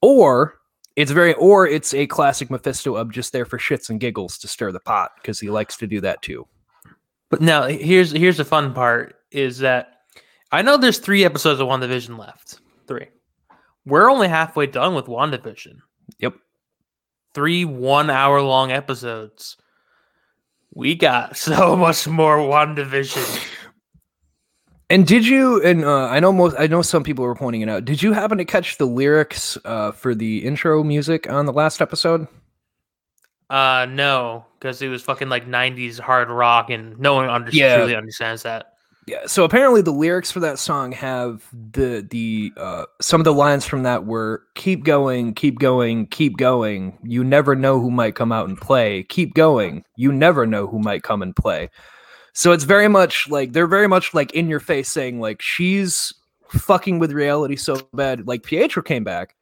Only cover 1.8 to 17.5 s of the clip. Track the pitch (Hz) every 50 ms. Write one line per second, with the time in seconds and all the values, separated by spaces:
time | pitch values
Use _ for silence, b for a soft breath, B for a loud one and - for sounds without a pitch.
1.8 | - - - 139 147 139 - - 156 139 139 - 143 123 131 120 _ 143 131 -
2.8 | - 143 120 104 117 117 107 127 120 - - 127 123 - - 120 - - 151 123
3.8 | - - 117 110 107 120 107 110 98 85 - - - 104 - - 117 101 92 90
4.8 | _ - 120 101 90 - _ _ _ - 110 - - 101 104 107 107 - - -
5.8 | 117 104 104 101 92 95 82 - - - 73 60 58 _ _ _ _ _ b b
6.8 | b b b b _ _ _ _ _ _ - - 156 165 160 147 135 127 151 -
7.8 | - 156 185 185 185 165 143 156 170 185 180 147 147 - - 156 147 139 123 123
8.8 | 127 120 117 120 120 - _ _ _ _ - 147 135 131 123 123 135 131 127 123
9.8 | 117 _ _ _ _ _ b b b b b b b b - 151 196 254 285 285
10.8 | 254 254 220 - - - 202 196 190 175 143 147 - 160 147 131 135 127 135 131
11.8 | 127 123 127 127 120 117 120 113 104 - - _ _ _ - _ _ _ _ _
12.8 | _ _ 131 120 - _ _ _ _ _ _ _ _ _ b b b b b b
13.8 | _ 139 139 151 202 240 269 269 214 180 165 160 160 160 - - 147 139 139 127
14.8 | 131 175 185 151 - - 117 117 139 151 143 123 - 113 101 - - - _ _
15.8 | _ _ _ _ _ _ - _ - 123 - _ _ _ _ _ _ _ _ _
16.8 | _ _ _ _ _ _ _ _ _ _ _ 147 143 160